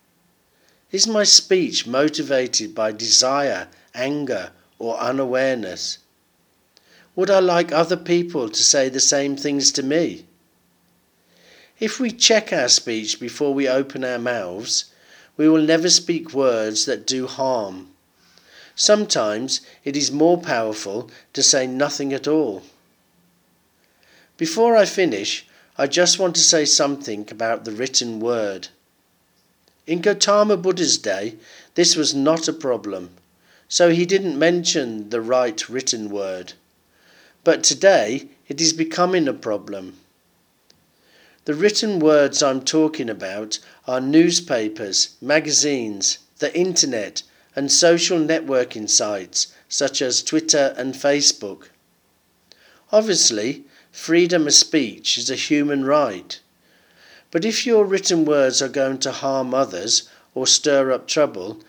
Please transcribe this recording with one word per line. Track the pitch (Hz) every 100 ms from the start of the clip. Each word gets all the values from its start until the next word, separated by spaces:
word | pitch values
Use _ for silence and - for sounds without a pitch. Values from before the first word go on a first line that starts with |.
| _ _ _ _ _ _ _ _ _
Is | 196 214
my | 214
speech | 196 - - 190 139 - 113
motivated | 127 151 147 135 135 127 - 107 113
by | 110
desire, | 107 113 - 131 139 139 95 - _ _
anger, | 120 131 147 135 107 90 - _ _
or | 117 113
unawareness? | 120 135 131 127 135 127 95 87 - - _ _ _ _ _ _ _ _ _ _ _ -
Would | 185
I | 190
like | 180 170 170
other | 151 165 175
people | - 175 170 160 113
to | -
say | - 143 131
the | 135
same | 127 143 143 139
things | 147 143 131
to | -
me? | 135 156 143 - - _ _ _ _ _ _ _ _ _ _ _ _ - _ _
If | 220 -
we | 240
check | 233 - 214 -
our | 170 123
speech | - - 110 107 -
before | 123 - 147
we | 139 135
open | 131 135 139 127
our | 123
mouths, | 120 120 90 92 131 - - _ _ - - -
we | 156
will | 160
never | 151 165 175
speak | 170 - 165 165
words | 135 131 113 107 107 -
that | 110 104
do | 131 127
harm. | - 135 123 98 92 92 _ _ _ _ _ _ - - -
Sometimes | - 208 208 147 107 107 131 - - -
it | 143 143
is | 135
more | 143 160 175
powerful | 170 123 110 107 98 104 120 - _
to | -
say | 135 139 131
nothing | 127 143 - 139
at | 135 143
all. | 156 135 92 - _ _ _ _ _ _ _ _ _ _ _ _ _ _ _ _ _
Before | 165 220 233 226
I | 185
finish, | - 170 101 104 - - _ _ -
I | 139
just | 170 175 -
want | 185 170
to |
say | - 165 143
something | - 143 139 - 104 107
about | 110 113 110 110
the |
written | 107 131 127 120 110
word. | 113 120 104 95 - _ _ _ _ _ _ _ _ _ _ _ -
In | 170
Gautama | 208 202 - 208 214 190
Buddha's | 180 180 151 -
day, | 104 95 110 113 - - - -
this | 175 156
was | 147 139
not | 139 160 160
a |
problem, | 156 139 117 101 95 87 - _ _ _ _ _
so | - 175
he | 170 175
didn't | 196 196 139
mention | 165 175 165 165 123 110 104
the | 117
right | 113 127 123 110 -
written | 123 131 120 104
word. | 101 98 92 90 - _ _ _ _ _ _ _ _
But | 170 147
today, | - 131 190 170 107 131 - _ _
it | 143
is | 165
becoming | 160 160 180 180 185 143
a |
problem. | 104 117 104 101 98 92 87 _ _ _ _ _ _ _ _ _ _ _ _ _ _ -
The | 147
written | 208 202 220 190
words | 156 151 143 -
I'm | 143 131
talking | 131 156 156 156 120
about | 95 95 101 107 - - - -
are | 127
newspapers, | 131 156 175 170 - 123 107 107 101 95 - -
magazines, | 123 151 151 139 147 139 110 101 - - _ _
the | 143 156
internet, | 185 - 139 117 95 - - _ _ -
and | 139
social | - 170 170 170 180
networking | 151 160 135 131 123 113 104
sites | - 107 101 90 - - - _
such | - 135 -
as | 131 120
Twitter | - 156 160 151 135 127
and | 131
Facebook. | 131 143 147 135 - 101 92 - _ _ _ _ _ _ _ _ _ _ _ _
Obviously, | 214 220 175 - 107 113 143 - _ _
freedom | - - 165 175 180 147
of |
speech | 143 - 156 113 95 - -
is | 120
a | 127
human | - 147 147 139
right. | 135 151 135 92 - - _ _ _ _ _ _ _ - _
But | 170 214
if | 214 254
your | 220 196
written | 190 - 170 151
words | 147 131 127
are | 135
going | 139 135 131
to | 135
harm | 127 139 135 127
others | 127 135 87 107 - - _ _ 127
or | 127
stir | - 147 139 131
up | 123 -
trouble, | 156 139 104 92 107